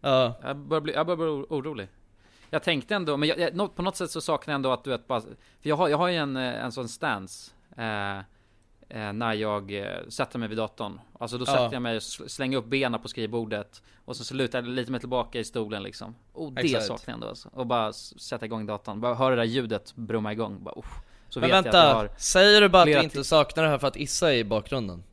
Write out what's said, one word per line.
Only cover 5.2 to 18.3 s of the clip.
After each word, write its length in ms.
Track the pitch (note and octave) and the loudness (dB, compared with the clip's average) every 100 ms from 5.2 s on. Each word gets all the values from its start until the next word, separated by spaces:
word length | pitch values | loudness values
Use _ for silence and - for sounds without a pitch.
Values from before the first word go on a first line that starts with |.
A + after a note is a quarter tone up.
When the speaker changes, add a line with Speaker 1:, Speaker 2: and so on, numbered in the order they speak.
Speaker 2:
för 140 | A2 A2+ _ _ | -4 -18 _ _
jag 140 | D3 D3+ | -2 2
har, 140 | F3 | 2
jag 80 | D3 | 2
har 100 | F3+ | 2
ju 100 | E3+ | 0
en, 200 | C#3+ C3 | -2 -4
eh, 260 | B2+ A#2+ A#2+ | -4 -4 -6
en 60 | |
sån 180 | A#2 A#2+ | -6 -10
stance, 640 | - D#3 G#2 F#2+ - - _ _ - | -6 -4 -4 -6 -16 -20 _ _ -8
eh, 420 | A2+ G#2+ G2+ G2 F#2+ _ _ _ _ _ _ G#2+ | -6 -4 -6 -8 -12 _ _ _ _ _ _ -10
eh, 180 | G#2+ | -8
när 200 | G#2 A#2 | -4 -2
jag, 380 | A2 G#2+ G#2 G2 G2+ | 0 -2 -2 -4 -8
eh, 280 | G2+ F2+ E2 | -6 -8 -12
sätter 300 | - C3+ B2 | -6 -6 -4
mig 80 | A2+ | -6
vid 80 | A2 | -4
datorn. 420 | A2 - G#2 - - - | -6 -6 -12 -12 -20 -12
Alltså, 180 | A2+ A#2+ | -10 -6
då 80 | B2+ | 0
Speaker 1:
Ja. 40 | |
Speaker 2:
sätter 200 | C3+ A#2+ | 2 0
jag 80 | B2+ | -2
mig 140 | A#2+ A2+ | -4 -4
och 60 | |
sl-, 260 | - - - | -6 -12 -14
slänger 300 | - C3 C3+ | -6 -2 -2
upp 80 | A2+ | -2
benen 360 | C3+ C3 A#2 | -2 0 -4
på 60 | - | -8
skrivbordet. 760 | - A2 A#2 A2 G#2 G#2 - _ _ - | -8 -4 -4 -4 -6 -8 -18 _ _ -14
Och 100 | B2 | -12
så, 80 | |
så 100 | A#2+ | -8
lutar 260 | C3+ B2+ B2+ | -4 -2 -2
jag 60 | A#2+ | -4
lite 240 | B2 A#2+ | -6 -4
mer 80 | B2+ | -6
tillbaka 400 | B2 B2+ A#2 B2 | -2 -4 -2 -6
i 40 | |
stolen, 400 | G#2+ B2 G#2+ G#2 | -6 -6 -6 -6
liksom. 320 | G2 - G2+ A#2 _ | -8 -12 -16 -18 _
Och 200 | - D#3 | -12 -10
det 80 | B2+ | -2
Speaker 1:
Exakt. 240 | C3 B2 G#2+ | 0 0 -2
Speaker 2:
saknar 260 | A2 - | -6 -10
jag 20 | |
ändå, 140 | A#2+ A2+ | -10 -10
alltså. 220 | A#2 - | -12 -14
Och 140 | - A#2+ | -8 -2
bara 220 | A#2+ G#2+ | 0 0
s-, 320 | - - - | -4 -14 -16
sätta 240 | - | -10